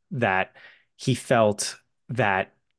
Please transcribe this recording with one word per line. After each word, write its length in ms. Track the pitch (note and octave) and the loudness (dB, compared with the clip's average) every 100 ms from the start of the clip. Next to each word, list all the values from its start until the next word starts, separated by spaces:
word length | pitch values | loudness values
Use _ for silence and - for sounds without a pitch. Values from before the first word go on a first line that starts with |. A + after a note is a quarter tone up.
| _ | _
that 460 | D3 A2+ F#2 F#2+ - - - _ _ | -2 0 0 -2 -8 -20 -20 _ _
he 180 | - | -2
felt 600 | B2 - A#2+ A2 G#2 - - _ _ - | -2 0 2 4 0 -6 -10 _ _ -8
that, 480 | A#2+ G#2+ F#2+ - _ _ | -2 0 0 -2 _ _